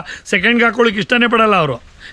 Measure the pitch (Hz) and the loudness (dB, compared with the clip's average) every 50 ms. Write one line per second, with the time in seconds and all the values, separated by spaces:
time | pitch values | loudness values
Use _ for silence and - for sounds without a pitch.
0 | - - - - - - - 196 180 226 240 233 233 233 208 247 247 220 190 214 | -2 -4 -12 -16 -6 -4 -2 0 2 2 2 2 2 2 0 0 -2 -2 -2 -2
1 | 185 - 254 240 240 240 226 226 226 214 202 185 160 143 123 - - - - - | -2 0 0 2 2 2 2 2 2 4 2 2 2 0 -4 -6 -10 -18 -20 -20
2 | - - | -20 -8